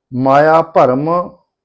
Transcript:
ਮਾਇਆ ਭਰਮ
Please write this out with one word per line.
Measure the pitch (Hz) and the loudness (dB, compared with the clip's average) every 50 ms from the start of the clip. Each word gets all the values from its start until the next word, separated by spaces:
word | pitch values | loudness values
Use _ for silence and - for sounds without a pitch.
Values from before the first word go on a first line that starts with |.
| _ - 131 | _ -10 -6
ਮਾਇਆ | 123 131 135 135 143 151 160 160 165 | -4 0 2 2 2 2 2 2 0
ਭਰਮ | 160 - - 190 151 123 127 135 147 160 170 180 - - - _ _ _ _ _ | 0 0 0 0 0 0 0 -2 -4 -4 -4 -4 -6 -8 -14 _ _ _ _ _